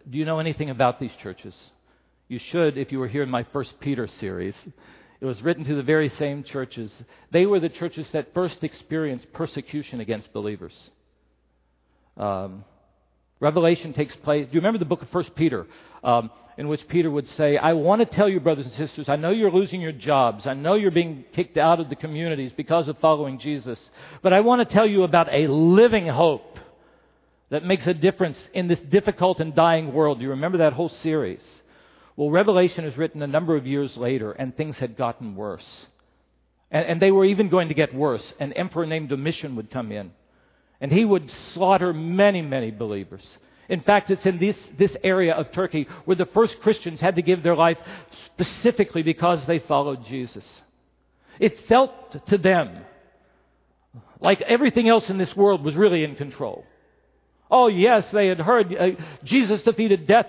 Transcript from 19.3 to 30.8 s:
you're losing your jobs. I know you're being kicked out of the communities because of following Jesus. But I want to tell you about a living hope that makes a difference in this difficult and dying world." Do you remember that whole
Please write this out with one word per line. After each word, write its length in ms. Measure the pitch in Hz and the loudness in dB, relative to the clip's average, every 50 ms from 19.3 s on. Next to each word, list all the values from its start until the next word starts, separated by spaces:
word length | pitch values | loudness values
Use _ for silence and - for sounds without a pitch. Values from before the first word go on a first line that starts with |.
you're 220 | 202 226 220 196 | 0 2 2 2
losing 280 | 165 185 202 - - 185 | 2 2 0 0 -4 -8
your 120 | 170 160 | -8 -8
jobs. 540 | 156 123 101 143 147 135 127 117 104 104 - | -10 -8 -2 0 2 2 2 2 0 -4 -6
I 80 | 135 131 | -8 -6
know 200 | 139 143 165 196 | -4 0 0 0
you're 160 | 214 202 190 | 2 2 2
being 340 | 160 175 175 165 156 135 - _ | 2 0 0 -2 -6 -12 -14 _
kicked 260 | - - - - - 156 | -6 -6 -6 -2 0 2
out 200 | 147 165 170 165 | 4 4 4 2
of 100 | 165 139 | 0 -6
the 80 | 143 | -10
communities 540 | - - 156 151 151 165 170 156 139 131 123 - | -10 -10 -10 -8 -6 -4 -4 -4 -4 -6 -8 -8
because 320 | - - - 160 170 165 139 | -8 -4 -2 0 0 0 -2
of 100 | 151 - | -4 2
following 400 | - 160 156 147 151 135 131 123 | 4 4 4 4 0 -6 -8 -8
Jesus. 400 | - 147 147 139 110 127 117 - - _ _ - - - - 135 | -6 -6 -8 -6 -8 -10 -12 -12 -14 _ _ -20 -20 -20 -10 -2
But 100 | - 190 | 2 4
I 80 | 185 196 | 4 6
want 260 | 214 233 247 247 233 | 6 4 4 2 2
to 80 | - - | 2 2
tell 120 | 202 226 | 2 4
you 180 | 220 202 196 185 | 4 4 2 2
about 240 | 170 160 170 165 - | 4 4 2 2 2
a 160 | 135 139 156 | 2 0 2
living 640 | 147 139 151 160 170 180 202 233 240 220 214 175 160 | 2 2 4 4 6 6 6 6 6 4 2 -2 -2
hope 500 | 127 135 170 165 143 113 - - - - - - _ _ _ _ _ _ _ _ _ _ _ _ _ _ _ - | 0 2 2 2 2 -2 -6 -16 -20 -20 -20 -20 _ _ _ _ _ _ _ _ _ _ _ _ _ _ _ -6
that 120 | 139 151 | -6 -6
makes 240 | 160 180 196 175 120 | -2 -2 -2 -2 0
a 60 | 165 | -2
difference 460 | 180 156 147 190 190 - 185 160 135 - - - - | -2 2 0 0 2 0 -4 -4 -4 -10 -16 -10 -8
in 120 | 190 180 175 | -4 0 0
this 120 | 170 - | -2 -2
difficult 580 | - 139 147 202 202 214 190 - 180 185 180 - | 0 2 2 2 2 2 -2 0 0 0 0 -2
and 160 | 160 160 139 | -4 -2 2
dying 380 | 165 165 170 165 160 160 147 | 4 4 4 4 2 0 -2
world." 240 | 123 156 156 147 139 113 | 0 2 2 2 2 -2
Do 60 | 123 | -4
you 60 | 135 | -6
remember 260 | 135 135 151 175 185 170 | -6 -4 -4 -2 0 2
that 140 | 165 151 | 2 2
whole 160 | 131 127 | 2 0